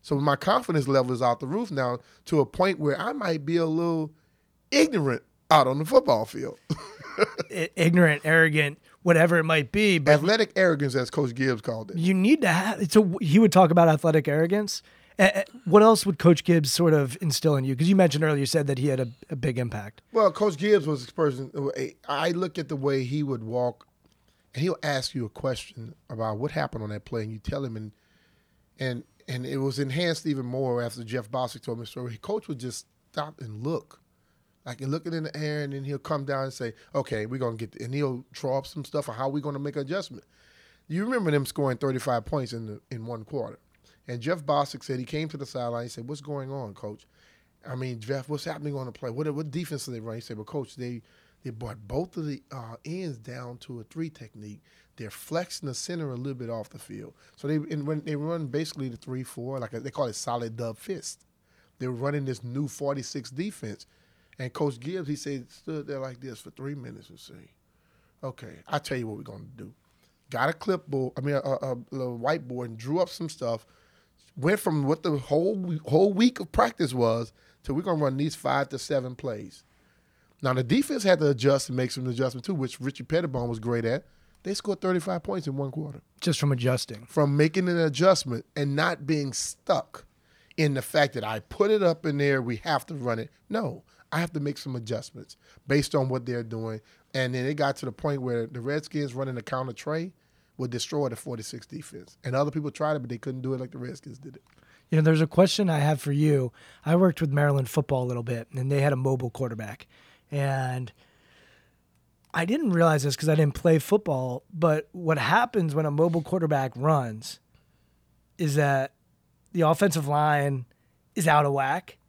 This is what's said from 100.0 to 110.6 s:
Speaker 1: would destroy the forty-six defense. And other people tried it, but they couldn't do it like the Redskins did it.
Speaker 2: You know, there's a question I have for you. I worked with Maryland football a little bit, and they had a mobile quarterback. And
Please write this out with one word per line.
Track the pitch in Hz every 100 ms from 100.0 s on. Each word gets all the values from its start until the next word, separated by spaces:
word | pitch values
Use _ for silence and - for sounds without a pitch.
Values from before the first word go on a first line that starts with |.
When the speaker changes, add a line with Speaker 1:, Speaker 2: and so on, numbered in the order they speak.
| 180 _ _ _ _ -
Speaker 1:
would | 127
destroy | 120 - 147 135
the | 117
forty-six | - 117 107 120 -
defense. | 147 - - 90 _
And | 123 131
other | 147
people | 156 147
tried | - 151 151
it, |
but | 123
they | 120
couldn't | 139 131
do | 127
it | 131
like | 127
the | 131
Redskins | 123 - 147 123
did | 139 131
it. | _ _ _ _ _
Speaker 2:
You | 160
know, |
there's | 156 160
a | 160
question | - 185 - 196
I | 151
have | 147 147
for | 147
you. | 143 151 143 127 - - -
I | - 175
worked | 185 -
with | 160
Maryland | 143 147 139 127
football | - 135 135
a | 127
little | 120
bit, | 117 120 113
and | 127 135
they | 143
had | 143
a | 135
mobile | 135 131 123
quarterback. | - 127 113 107 107 - _ _ _ _
And | 143 139 135